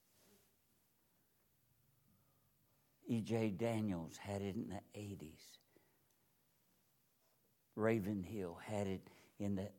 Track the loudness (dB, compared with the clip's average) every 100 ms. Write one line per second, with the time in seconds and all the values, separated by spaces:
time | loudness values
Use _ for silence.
0 | _ -20 -20 -20 _ _ _ _ _ _
1 | _ _ _ _ _ _ _ _ _ _
2 | _ -20 _ _ _ _ _ _ _ _
3 | 0 2 4 4 4 2 2 2 2 0
4 | -2 -8 -4 -2 0 -2 -2 -6 -8 -10
5 | -8 -8 -10 -14 -20 -20 _ -20 _ _
6 | _ _ _ _ _ _ _ _ _ _
7 | _ _ _ _ _ _ _ 2 4 6
8 | 4 0 -2 -4 -4 -6 -4 0 0 -2
9 | -6 -20 -14 -4 0 0 -2